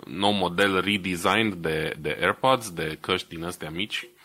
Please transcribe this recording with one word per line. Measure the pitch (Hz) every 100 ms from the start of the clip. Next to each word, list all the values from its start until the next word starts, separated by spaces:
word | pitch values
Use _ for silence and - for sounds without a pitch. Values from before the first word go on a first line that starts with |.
| -
nou | 82 101
model | 104 90 87 101 92
redesigned | 92 104 92 87 95 104 110
de, | 90 80 78 78 -
de | 76 -
AirPods, | 90 - 131 131 110
de | 82 78 78
căști | - 92 - 82
din | 85
astea | - 78
mici. | 82 107 - - _